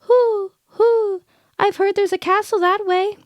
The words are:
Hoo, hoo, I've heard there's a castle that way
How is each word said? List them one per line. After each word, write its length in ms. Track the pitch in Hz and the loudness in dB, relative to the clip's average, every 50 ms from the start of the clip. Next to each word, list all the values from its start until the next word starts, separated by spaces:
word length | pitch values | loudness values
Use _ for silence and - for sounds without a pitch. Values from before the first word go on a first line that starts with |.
Hoo, 520 | _ - 480 494 494 466 440 415 392 381 _ _ _ | _ 2 2 4 4 2 0 -2 -4 -8 _ _ _
hoo, 560 | _ _ - 427 466 466 453 440 415 392 370 _ _ _ _ _ _ _ _ | _ _ 0 2 2 4 2 0 -2 -4 -6 _ _ _ _ _ _ _ _
I've 180 | - 415 392 | -2 -2 0
heard 180 | - 381 392 392 | 0 -2 -2 0
there's 180 | 415 403 370 | 0 -2 -2
a 60 | 381 370 | -2 -4
castle 420 | - - 370 403 427 - - 415 | -2 -2 -2 -2 -2 -2 -2 0
that 260 | 349 359 370 415 415 | 0 0 0 0 -2
way 300 | 381 359 359 370 403 415 403 _ | -2 -2 0 -2 -2 -6 -10 _